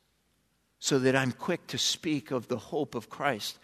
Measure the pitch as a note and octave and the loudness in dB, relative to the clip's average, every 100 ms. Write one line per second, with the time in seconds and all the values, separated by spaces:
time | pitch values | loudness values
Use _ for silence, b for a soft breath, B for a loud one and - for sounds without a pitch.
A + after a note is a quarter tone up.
0 | _ _ _ _ _ _ _ _ - C#3 | _ _ _ _ _ _ _ _ 0 4
1 | C3 C3 C3 - - E3+ - B2 - - | 6 4 2 0 -2 -2 -4 -2 -2 -2
2 | E3 D3 - C3 G2+ A#2+ - D#3 C#3+ A#2+ | -2 -2 -2 -4 -2 -6 -4 -4 -4 -6
3 | - - C#3+ G#2+ - - | -10 -2 0 0 -4 -10